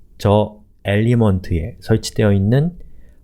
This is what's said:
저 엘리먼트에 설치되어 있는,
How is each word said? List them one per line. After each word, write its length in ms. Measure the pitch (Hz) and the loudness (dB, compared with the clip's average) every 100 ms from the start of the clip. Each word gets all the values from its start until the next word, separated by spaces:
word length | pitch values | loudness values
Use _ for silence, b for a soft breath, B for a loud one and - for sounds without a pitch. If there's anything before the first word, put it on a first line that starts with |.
| - - | -20 -4
저 440 | 104 104 104 - - _ | 2 2 0 -6 -20 _
엘리먼트에 960 | - 101 113 120 110 92 90 82 90 - | -4 0 2 2 2 0 -2 -4 -6 -8
설치되어 540 | - 87 - - 107 | -2 -2 -2 -2 2
있는, 440 | 101 98 131 165 175 b b b b | 2 2 0 0 -6 b b b b